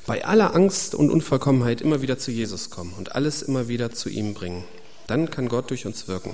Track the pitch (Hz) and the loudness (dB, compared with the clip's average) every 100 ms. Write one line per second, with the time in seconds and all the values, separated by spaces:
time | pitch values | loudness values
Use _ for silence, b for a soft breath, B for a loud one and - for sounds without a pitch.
0 | - 117 - 214 196 160 196 - - - | -4 -2 4 6 6 6 4 4 -2 2
1 | 147 160 151 135 143 131 120 117 156 147 | 4 4 4 2 4 4 4 2 2 2
2 | 131 127 - 117 110 92 - - 87 92 | 0 -2 -2 -2 -4 -4 -8 -10 -10 -10
3 | 95 - 147 147 - 131 120 120 117 - | -6 -2 0 -2 0 0 0 -2 -2 -4
4 | - - 107 101 90 90 87 - - - | -4 -2 -2 -4 -6 -6 -10 -14 -16 -12
5 | - 120 165 - 123 117 127 127 - 110 | -2 0 0 -2 -2 -2 -2 -6 -6 -8
6 | - 92 98 | -6 -6 -6